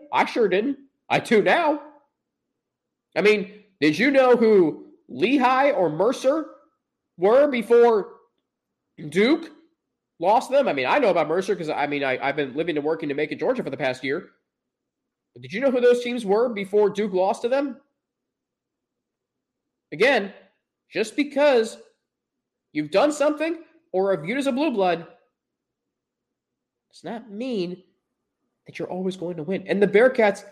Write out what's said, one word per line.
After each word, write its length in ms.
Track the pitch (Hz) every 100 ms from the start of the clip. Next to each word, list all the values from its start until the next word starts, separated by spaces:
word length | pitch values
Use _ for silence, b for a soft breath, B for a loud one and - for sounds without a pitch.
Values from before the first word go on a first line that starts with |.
| -
I 140 | 135 -
sure 240 | - 208
didn't. 280 | 185 247 277 _ _ -
I 100 | 143
do 220 | - 220
now. 400 | 180 294 320 302 - - _ _ _ _ _ _ _ _ _ _ _ -
I 60 |
mean, 420 | 196 214 190 - _ -
did 180 | 151 151
you 140 | 262
know 240 | 269 254 240
who 520 | 220 208 160 151 - _ _
Lehigh 640 | 123 196 277 247 262 285
or 180 | 196 170
Mercer 560 | 151 214 254 262 311 302 - _ _ _ _ _ -
were 300 | 190 247 294
before 680 | 254 220 240 233 214 170 - _ _ _ _ _ _ _ - 156
Duke 420 | 165 226 330 - - _ _ _ _ _ -
lost 320 | 175 233 240
them? 160 | 269 233
I 60 |
mean, 120 | 143 127
I 140 | 196
know 100 | 196
about 180 | 170 151
Mercer 280 | 175 190 185
'cause, 140 | 156
I 180 | 117 147
mean, 160 | 147
I, 160 | 135 127
I've 160 | 135 151
been 180 | 139
living 240 | 127 170 151
and 80 | 143
working 240 | 160 151
to 60 | 143
make 160 | 151
it 80 | 127
Georgia 240 | 175 247
for 80 | 165
the 60 | 135
past 260 | 135 123
year. 260 | 135 156 - _ _ _ _ _ _ _ _ _ _
But 80 | 123
did 100 | 127
you 80 | 190
know 120 | 277
who 100 | 247
those 220 | 240 240
teams 200 | 240 240
were 260 | 190 208 247
before 420 | 208 190 208 208
Duke 220 | 196 208
lost 280 | 185 190 226
to 80 | 240
them? 320 | 269 285 233 _ _ _ _ _ _ _ _ _ _ _ _ _ _ _ _ _ _ _ _ -
Again, 420 | 147 247 247 196 - _ _ _ _ _
just 240 | 170 220 -
because 640 | 294 269 294 247 220 - - _ _ _ _ _ _ _ _
you've 180 | 147 151
done 200 | 190 294
something 520 | 294 285 294 320 330 - _ _
or 220 | 185 196
are 80 | 185
viewed 160 | 156 262
as 80 | 269
a 60 |
blue 200 | 254 311
blood 360 | 220 185 170 165 _ _ _ _ _ _ _ _ _ _ _ _ _ _ _ _ _ _
does 120 | _ 160
not 260 | 226 240
mean 500 | 202 254 220 175 180 _ _ _ _ _ _ _ _ _
that 120 | -
you're 140 | 156
always 240 | 180 185 185
going 220 | 170 170
to 60 |
win. 200 | 151 190 -
And 140 | 196
the 60 | 196
Bearcats, 560 | 196 254 254 214 202 -